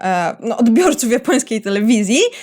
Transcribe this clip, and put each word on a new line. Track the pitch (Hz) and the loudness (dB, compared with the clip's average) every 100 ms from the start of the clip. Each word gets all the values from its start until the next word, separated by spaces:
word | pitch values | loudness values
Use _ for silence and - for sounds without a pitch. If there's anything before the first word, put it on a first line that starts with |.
e, | 185 180 170 - | -4 -2 -4 -6
no, | 233 - | -8 0
odbiorców | 233 226 359 - 233 | 2 4 2 0 -2
japońskiej | 240 - 262 - 220 | -2 0 -2 -2 -6
telewizji. | 202 202 220 226 196 269 480 - | -4 -2 2 2 2 2 0 -2